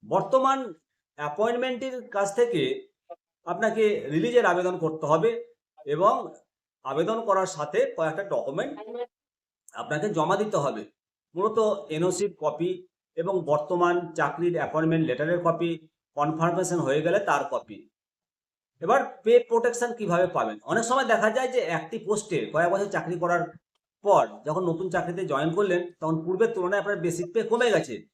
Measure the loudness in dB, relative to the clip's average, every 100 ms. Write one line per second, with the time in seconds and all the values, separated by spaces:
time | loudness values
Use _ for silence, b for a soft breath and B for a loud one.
0 | -2 -2 2 2 4 0 -4 -12 _ _
1 | _ -10 -8 -2 -2 0 -2 -4 -6 -8
2 | -8 -4 -2 0 0 2 -2 -2 -8 _
3 | _ -20 _ _ -8 -2 0 2 2 2
4 | -2 0 4 4 4 4 0 0 -2 -2
5 | 2 2 2 -2 -8 _ _ _ -6 2
6 | 2 2 -4 -14 _ _ _ _ -6 -2
7 | -2 -2 0 0 0 -4 -4 0 -2 0
8 | -4 -2 -4 -4 2 2 2 -6 -12 -10
9 | -10 _ _ _ _ _ -20 -12 -4 -2
10 | -2 0 2 2 0 0 -2 -4 -10 _
11 | _ _ _ -4 -2 2 0 0 -4 -2
12 | 0 0 -4 -2 -4 -2 -4 -4 -10 _
13 | _ -6 -2 -2 0 0 0 2 2 2
14 | -2 -2 -2 0 -2 0 -2 0 2 2
15 | 2 0 0 0 0 0 -2 -4 -10 _
16 | _ -4 -2 0 0 0 0 0 0 0
17 | 2 0 2 0 0 -6 -8 -20 -20 _
18 | _ _ _ _ _ _ _ _ 0 0
19 | 0 -4 6 6 6 2 2 0 -4 -4
20 | 0 2 2 2 -2 -4 -2 -2 2 0
21 | 2 4 4 2 0 -2 -2 -4 -4 -10
22 | -2 -4 -2 -4 -2 0 2 2 0 -4
23 | -4 -4 0 0 -2 -10 _ _ _ _
24 | 4 6 6 -2 -4 -2 -2 -2 -2 -4
25 | -4 -6 -2 0 0 2 2 2 -2 -6
26 | -2 -2 -2 0 0 0 -2 -2 -2 -2
27 | -2 -4 -4 -4 0 2 2 2 0 -10
28 | -14